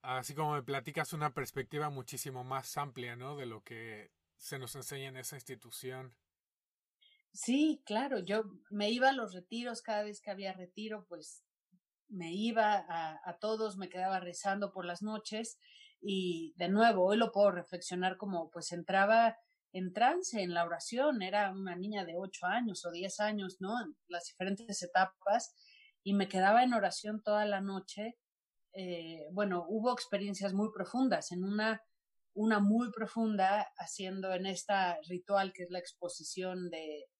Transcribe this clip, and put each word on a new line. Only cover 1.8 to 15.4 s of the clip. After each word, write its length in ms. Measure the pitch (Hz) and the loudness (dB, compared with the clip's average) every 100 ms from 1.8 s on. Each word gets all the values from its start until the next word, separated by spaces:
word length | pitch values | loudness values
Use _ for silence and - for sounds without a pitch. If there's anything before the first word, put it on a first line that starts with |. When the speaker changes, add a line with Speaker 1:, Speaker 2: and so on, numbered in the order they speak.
| 151 | -2
Speaker 1:
muchísimo 540 | 139 123 135 147 131 | -4 -8 -8 -8 -8
más 340 | 127 135 - - | -4 -6 -4 -6
amplia, 380 | 143 123 123 120 | -6 -6 -8 -8
¿no? 180 | 131 147 | -8 -8
De 80 | 123 | -8
lo 160 | 110 | -8
que 480 | - 117 113 107 101 _ _ _ | -12 -12 -10 -12 -16 _ _ _
se 220 | - 139 | -10 -8
nos 160 | 123 143 | -8 -10
enseña 340 | 120 139 135 | -10 -8 -8
en 80 | 127 | -10
esa 180 | - 139 | -10 -12
institución. 760 | - 123 117 - 127 131 131 _ _ _ _ _ _ _ _ _ _ _ _ | -12 -14 -12 -10 -8 -10 -12 _ _ _ _ _ _ _ _ _ _ _ _
Speaker 2:
Sí, 500 | - - 262 311 294 - | -10 0 4 4 2 -2
claro, 340 | 208 277 240 | -2 0 -4
yo 240 | 175 208 214 180 _ | 0 -2 -2 -8 _
me 200 | 202 208 | -2 0
iba 200 | 240 262 | 4 4
a 40 | |
los 200 | 269 220 | 4 -4
retiros, 480 | 180 175 233 240 226 | -8 -8 -6 -6 -8
cada 220 | - 214 | -4 -4
vez 180 | 208 208 | -4 -8
que 100 | - | -10
había 220 | 190 196 | -8 -6
retiro, 520 | 185 180 208 214 214 180 | -8 -12 -10 -8 -8 -10
pues, 360 | 170 156 - _ _ _ 185 _ _ _ | -14 -14 -20 _ _ _ _ _ _ _
me 240 | 196 165 | -8 -4
iba 420 | 180 226 226 214 202 | -2 0 4 4 4
a, 440 | 180 170 160 156 185 | 2 -4 -4 -6 -10
a 100 | 175 | -6
todos, 380 | 214 220 220 190 | -2 0 -2 -4
me 120 | 190 | -8
quedaba 300 | 185 185 190 | -4 -2 -2
rezando 520 | 180 175 202 202 202 | -4 -4 0 0 -2
por 120 | 196 175 | -4 -6
las 160 | 175 | -4
noches, 560 | 208 214 214 214 | -4 -6 -6 -6